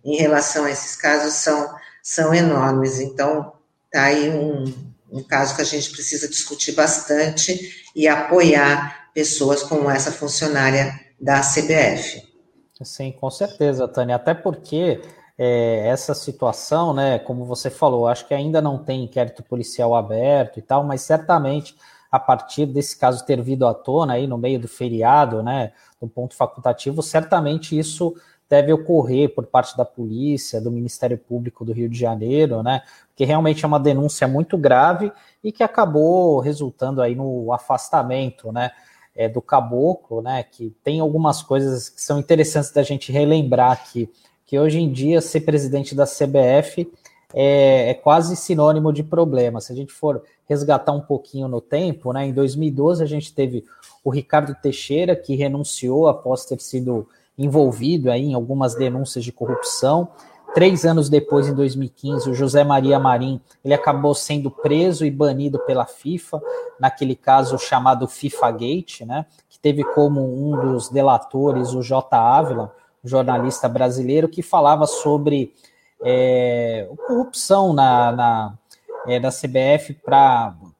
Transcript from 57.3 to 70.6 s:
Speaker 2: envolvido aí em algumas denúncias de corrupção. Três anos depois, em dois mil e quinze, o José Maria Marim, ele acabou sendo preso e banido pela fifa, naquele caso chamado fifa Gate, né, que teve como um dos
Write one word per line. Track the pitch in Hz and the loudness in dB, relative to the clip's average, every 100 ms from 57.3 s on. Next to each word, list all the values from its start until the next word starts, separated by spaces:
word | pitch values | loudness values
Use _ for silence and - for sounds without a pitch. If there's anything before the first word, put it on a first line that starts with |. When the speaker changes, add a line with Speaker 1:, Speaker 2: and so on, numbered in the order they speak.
| - | -4
Speaker 2:
envolvido | 139 147 139 110 131 170 127 | 0 4 2 2 0 2 2
aí | 120 | 0
em | 143 | -2
algumas | 123 117 139 127 117 | -4 -2 -2 -2 0
denúncias | 131 127 135 127 120 | -2 -2 -6 -6 -10
de | |
corrupção. | - 117 123 - - 131 160 170 - - _ - | -8 -6 -4 -6 -2 2 2 0 -10 -20 _ -2
Três | 156 185 175 | 4 4 4
anos | 165 165 143 | 2 2 4
depois, | 147 147 143 139 | 2 4 2 2
em | |
dois | 139 139 131 | 0 0 -2
mil | 135 | -8
e | |
quinze, | _ 139 139 139 | _ -6 -4 -4
o | |
José | 123 135 143 | -2 2 4
Maria | 147 135 131 139 | 4 4 4 4
Marim, | 135 120 131 127 _ _ | 4 2 -2 -6 _ _
ele | 139 | 0
acabou | 143 151 139 147 | 2 2 2 2
sendo | 143 - 147 135 | 0 -2 -4 -4
preso | - 151 151 185 156 151 | -4 0 2 2 2 -2
e | |
banido | 139 147 131 143 139 | 2 0 2 -2 -2
pela | - 127 113 | -2 -2 -2
fifa, | - 143 175 - 151 147 494 494 - | -8 -8 -8 -8 -10 -8 -8 -10 -2
naquele | - - 131 131 | -4 -2 -4 -2
caso | - 135 127 131 | 4 4 4 -4
chamado | - 131 127 127 131 | -2 2 2 2 -2
fifa | - 143 - 117 | -6 -8 -2 -2
Gate, | 113 120 175 170 - | -2 -4 -4 -8 -16
né, | 117 139 156 _ _ | -8 -8 -8 _ _
que | _ | _
teve | 147 143 | -2 0
como | 139 151 147 143 | 0 2 2 2
um | 131 127 147 | -2 -4 -4
dos | 143 | -2